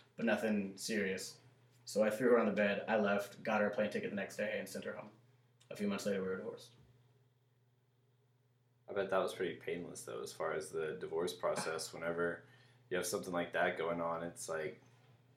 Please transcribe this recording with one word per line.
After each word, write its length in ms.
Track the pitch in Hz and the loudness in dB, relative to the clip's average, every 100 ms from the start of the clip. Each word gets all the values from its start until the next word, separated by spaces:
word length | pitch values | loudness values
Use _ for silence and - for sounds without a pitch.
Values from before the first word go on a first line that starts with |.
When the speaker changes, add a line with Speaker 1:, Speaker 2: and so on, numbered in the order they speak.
| - - | -16 -2
Speaker 1:
but 100 | 113 | 2
nothing 460 | 104 110 104 95 - | 2 2 2 0 -4
serious. 600 | - 107 95 92 - - - _ _ _ - | -2 0 0 -2 -6 -14 -20 _ _ _ -2
So 160 | 101 | 4
I 80 | 107 | 4
threw 200 | 107 123 | 6 8
her 60 | 117 | 8
on 80 | 107 | 6
the 60 | |
bed. 300 | 101 101 98 - | 4 4 2 2
I 80 | 110 | 4
left, 460 | 101 101 - - | 4 2 0 -6
got 180 | - 107 | 0 4
her 60 | 104 | 4
a 20 | |
plane 200 | 107 104 | 2 2
ticket 200 | 113 - | 0 -2
the 60 | 98 | -4
next 200 | 98 - | -4 -2
day, 200 | 107 104 | -2 -2
and 100 | 95 | -4
sent 160 | 101 | -6
her 80 | - | -6
home. 180 | - - - _ _ _ _ - | -8 -10 -18 _ _ _ _ -12
A 60 | - | -4
few 120 | 101 | -2
months 160 | 98 | 0
later, 180 | 104 98 | 0 0
we 60 | 92 | 0
were 80 | 95 | -4
divorced. 360 | 107 - - - - - _ _ _ _ _ _ _ _ _ _ _ _ _ _ _ _ _ _ - | -6 -10 -14 -20 -20 -20 _ _ _ _ _ _ _ _ _ _ _ _ _ _ _ _ _ _ -4
Speaker 2:
I 20 | |
bet 160 | 101 95 | -2 2
that 140 | 95 | 2
was 100 | 90 | 2
pretty 220 | - 87 | 0 -2
painless, 480 | 85 - 87 78 69 | -4 -4 -4 -6 -10
though, 200 | - 58 | -8 -8
as 80 | - | -8
far 220 | - 80 | -4 -2
as 160 | 78 76 | -2 -4
the 300 | 80 78 80 | -4 -4 -4
divorce 320 | 80 80 87 | -4 0 -2
process. 600 | - 87 - 82 80 - | 0 0 0 -2 -4 -6
Whenever 480 | 82 85 85 85 85 - - - - - | -6 -4 0 0 -2 -10 -20 -20 -20 -6
you 80 | 90 | -4
have 80 | 87 | -2
something 260 | 101 90 | -2 -2
like 220 | 87 85 | -2 0
that 240 | 85 87 85 | 2 2 2
going 240 | 82 85 | -2 0
on, 200 | 85 82 | -2 -2
it's 240 | 85 - - | -6 -8 -6
like, 320 | 80 78 - - - - - _ | -4 -6 -8 -18 -20 -20 -20 _